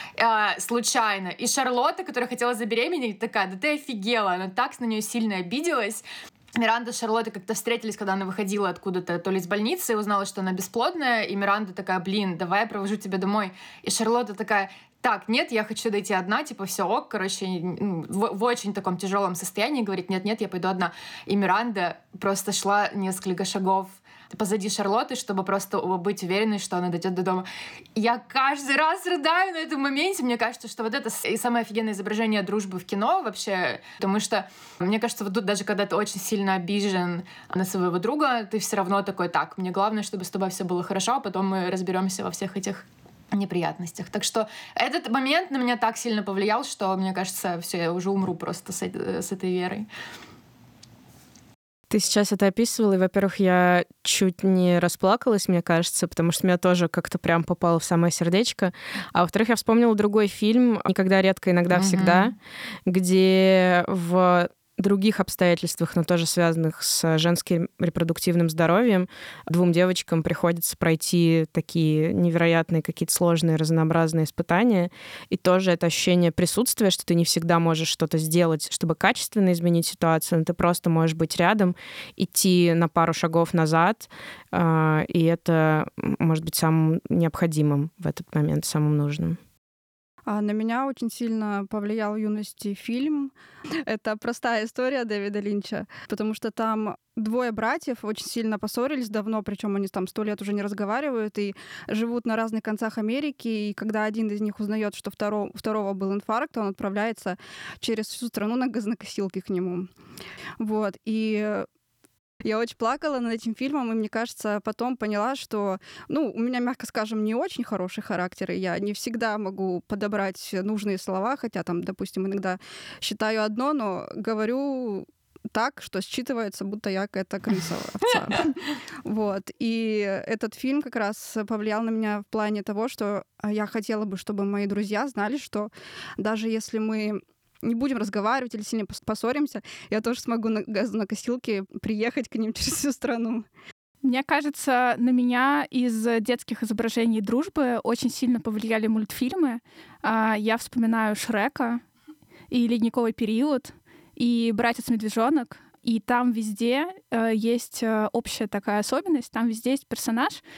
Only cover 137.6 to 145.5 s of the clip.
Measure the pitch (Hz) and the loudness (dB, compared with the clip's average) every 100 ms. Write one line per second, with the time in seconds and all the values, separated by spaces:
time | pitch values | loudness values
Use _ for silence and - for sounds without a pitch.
137.6 | 226 233 269 247 202 202 208 262 240 214 | -4 -2 -2 -2 -4 -2 0 0 -2 -8
138.6 | 208 226 196 - - 214 226 285 294 - | -6 -4 -4 -8 -6 -4 -2 0 -2 -4
139.6 | - - - 214 226 247 - 233 220 214 | -14 -16 -6 -2 -2 -4 -4 -2 -2 -2
140.6 | - 202 220 214 202 214 - 247 - 202 | -2 -2 -2 -2 -4 -4 -4 -6 -4 -4
141.6 | 190 - - 214 226 285 233 220 220 - | -4 -8 -4 -2 -2 -2 -4 -4 -4 -4
142.6 | - - 285 - 247 233 226 233 - _ | -4 -2 -2 -2 -4 -2 -2 -4 -6 _
143.6 | - - _ _ 269 254 277 302 294 - | -20 -20 _ _ 0 0 2 0 0 -4
144.6 | - 247 247 226 247 247 247 247 269 | 2 2 4 2 2 4 4 2 2